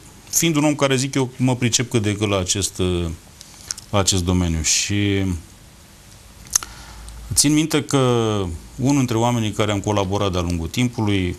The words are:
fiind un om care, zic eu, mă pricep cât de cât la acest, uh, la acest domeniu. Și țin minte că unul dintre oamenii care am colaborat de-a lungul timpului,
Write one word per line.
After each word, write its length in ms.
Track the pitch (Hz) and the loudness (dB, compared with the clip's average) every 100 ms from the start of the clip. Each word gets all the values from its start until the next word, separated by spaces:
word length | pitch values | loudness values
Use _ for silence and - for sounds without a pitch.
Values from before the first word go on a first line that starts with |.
| - - - | -14 -20 -6
fiind 260 | - 165 147 | 0 2 2
un 80 | |
om 100 | 151 | 2
care, 220 | 139 139 135 | 2 2 2
zic 180 | 139 | 0
eu, 160 | 135 127 - | -2 -2 0
mă 200 | 127 123 | 0 2
pricep 340 | 123 - 117 | 0 0 0
cât 120 | 117 | 0
de 140 | 101 101 | 0 0
cât 120 | 104 | 0
la 100 | 98 | 0
acest, 400 | 90 104 92 - | 0 -2 -4 -2
uh, 260 | 92 90 85 82 - - - - - - - | 0 0 -2 -6 -14 -20 -20 -20 -12 -12 0
la 80 | 104 | 2
acest 260 | 92 95 | 2 2
domeniu. 380 | 87 90 90 80 | 2 2 2 0
Și 600 | 78 - - 101 101 98 98 82 - - - - - - - - - - - - - - - - - - - | 0 -2 0 -2 0 0 -2 -4 -8 -20 -20 -20 -20 -20 -20 -20 -20 -20 -6 -4 -4 -16 -18 -16 -16 -16 -4
țin 180 | 104 147 | 0 4
minte 300 | 151 156 156 | 4 4 0
că 160 | 120 139 127 120 110 104 90 82 - - | 2 2 4 4 2 0 -2 -6 -12 -2
unul 180 | 127 143 | 2 2
dintre 200 | 123 110 | 2 2
oamenii 340 | 117 120 107 | 2 2 -2
care 220 | 101 104 | 0 0
am 80 | 101 | 0
colaborat 520 | 101 104 98 101 101 | 0 0 0 0 0
de-a 80 | 90 | 0
lungul 260 | 87 87 82 | -2 -2 -4
timpului, 680 | - 123 120 107 101 90 | -2 -2 0 0 0 0